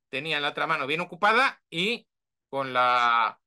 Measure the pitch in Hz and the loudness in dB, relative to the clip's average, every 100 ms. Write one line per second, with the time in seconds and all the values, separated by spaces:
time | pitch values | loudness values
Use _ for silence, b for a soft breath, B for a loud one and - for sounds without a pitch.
0 | _ 131 156 151 147 147 151 156 135 156 | _ -8 -6 -4 -4 -2 -2 -2 -2 -4
1 | 180 175 208 226 269 - _ 165 196 233 | -6 -2 2 2 0 -2 _ -4 -4 -4
2 | - _ _ _ _ 135 131 127 123 123 | -10 _ _ _ _ -6 -2 0 2 4
3 | 120 117 110 - | 4 2 0 -4